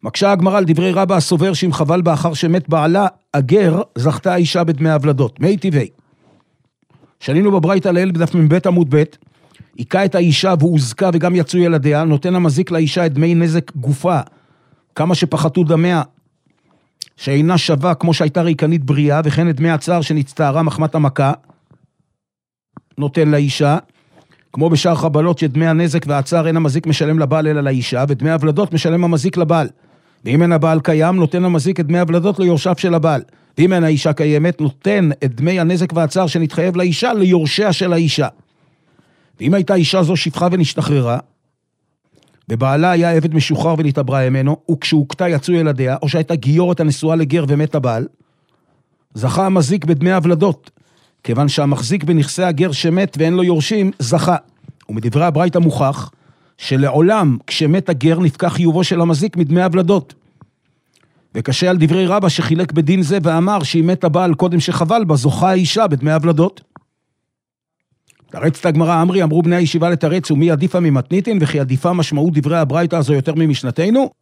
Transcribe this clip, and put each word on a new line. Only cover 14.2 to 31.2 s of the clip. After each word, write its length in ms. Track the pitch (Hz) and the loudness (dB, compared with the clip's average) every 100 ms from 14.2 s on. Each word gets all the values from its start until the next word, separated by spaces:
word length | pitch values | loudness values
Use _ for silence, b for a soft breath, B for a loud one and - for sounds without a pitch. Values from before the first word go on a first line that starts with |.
| - b b b b b b | -4 b b b b b b
כמה 200 | - 160 | -4 -2
שפחתו 500 | 175 175 147 160 160 | 0 0 0 -2 0
דמיה, 380 | 160 160 175 175 127 _ _ _ _ _ _ _ _ _ - _ | 0 2 2 0 -4 _ _ _ _ _ _ _ _ _ -20 _
שאינה 420 | - 139 156 180 | -4 0 2 0
שווה 360 | - 151 147 | 0 0 0
כמו 200 | 160 170 | 0 0
שהייתה 280 | 156 156 180 | 0 0 0
ריקנית 420 | 170 156 156 165 | -2 0 0 -2
בריאה, 360 | 131 143 147 147 | 0 0 2 0
וכן 240 | 156 143 170 | 0 0 0
את 80 | 139 | 0
דמי 140 | 165 | 0
הצער 300 | 156 - 175 | -2 -2 -2
שנצטערה 640 | 151 156 135 - 151 143 | 0 -2 -4 -2 0 0
מחמת 320 | 160 - 156 | -2 -2 -2
המכה, 380 | 160 143 - 139 147 _ _ _ _ _ _ _ _ _ _ _ _ _ - _ - | 0 0 0 -2 -2 _ _ _ _ _ _ _ _ _ _ _ _ _ -20 _ -6
נותן 300 | 147 151 156 | -4 0 2
לאישה, 500 | 147 143 - 143 151 - b b b b b b | 2 0 0 0 0 -4 b b b b b b
כמו 180 | - 160 | -2 2
בשאר 240 | 160 185 | 2 2
חבלות 440 | 160 165 147 165 170 | 0 0 0 0 0
שדמי 280 | 156 135 165 | -2 0 0
הנזק 380 | 160 170 160 143 | 2 0 -2 -2
והצער 400 | 143 135 170 165 | -4 0 0 0
אין 100 | 165 | 0
המזיק 300 | 156 139 156 | 0 -2 -2
משלם 320 | 147 151 160 | -2 0 0
לבעל 300 | 143 156 156 | 0 0 0
אלא 120 | 151 | 0
לאישה, 440 | 139 131 117 123 143 | 0 -2 -2 -2 -2
ודמי 220 | 131 147 | -2 0
הוולדות 420 | 160 151 151 202 | 0 0 0 0
משלם 320 | 165 170 170 | 0 0 0
המזיק 320 | 175 160 170 175 | 0 0 -2 -2
לבעל. 320 | 160 165 135 - b b b b | 0 0 -2 -8 b b b b
ואם 180 | - 139 | -2 2
אין 100 | 170 | 2
הבעל 280 | 165 160 160 | 2 2 0
קיים, 360 | 151 156 160 | 2 2 2
נותן 280 | 185 | 2